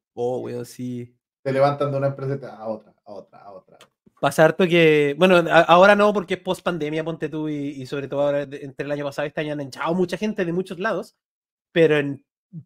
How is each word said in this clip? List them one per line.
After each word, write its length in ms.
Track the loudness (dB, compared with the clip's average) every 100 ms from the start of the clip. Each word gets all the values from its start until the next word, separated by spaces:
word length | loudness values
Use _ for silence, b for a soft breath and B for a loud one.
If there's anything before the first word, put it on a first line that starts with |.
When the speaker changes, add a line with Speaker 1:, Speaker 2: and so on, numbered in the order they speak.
| _
Speaker 1:
Oh, 240 | -6 -4 -4
weón, 240 | -6 -10 -12
sí. 480 | -12 -10 -10 -12 _ _ _
Speaker 2:
Te 100 | -4
levantan 380 | 2 2 2 -2
de 60 | -2
una 100 | -2
empresa 280 | -4 -6 -6
y 40 |
te, 60 | -8
a 220 | -12 -10
otra, 260 | -10 -12 _
a 80 | -20
otra, 260 | -20 -20 -20
a 120 | -20
otra. 240 | -20 _ _ _ _ _ _
Speaker 1:
Pasa 240 | -4 4 4
harto 220 | 4 2
que, 480 | 4 6 6 2 2
bueno, 200 | 4 4
a-, 240 | 4 4
ahora 340 | 6 8 8 6
no, 180 | 4
porque 220 | 0 -4 -6
es 60 |
post 200 | -4 -6
pandemia, 420 | -4 -4 -4 -4
ponte 240 | -6 -6 -6
tú, 200 | -6 -6
y, 200 | -6 -6
y 160 | -8 -8
sobre 200 | -8 -6
todo 140 | -2
ahora 240 | 0 0 -4
de, 120 | -10 -14
entre 200 | -10 -8
el 60 |
año 140 | -6 -6
pasado 200 | -6 -6
y 40 |
este 120 | -6
año 120 | -6
han 80 | -6
echado 340 | -8 -6 -2 0
mucha 220 | -2 -2
gente 260 | -4 -4 -4
de 60 |
muchos 240 | -4 -6 -6
lados, 380 | -6 -6 -8 _ _ _ _ _ _
pero 260 | 2 4 4
en 280 | 0 -6 _ _ _ -20